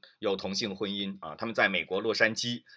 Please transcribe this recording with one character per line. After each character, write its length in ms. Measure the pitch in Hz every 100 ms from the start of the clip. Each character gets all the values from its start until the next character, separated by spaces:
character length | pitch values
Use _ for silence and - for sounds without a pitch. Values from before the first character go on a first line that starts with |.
| - _
有 140 | 104
同 200 | 98 95
性 200 | 95 98
婚 160 | 95 101
姻 280 | 101 98 95
啊， 140 | 82 76
他 80 |
们 100 | 113
在 140 | 110 107
美 160 | 92
国 160 | 80 92
洛 140 | 110
杉 200 | 104 113
矶 280 | 110 120 120 -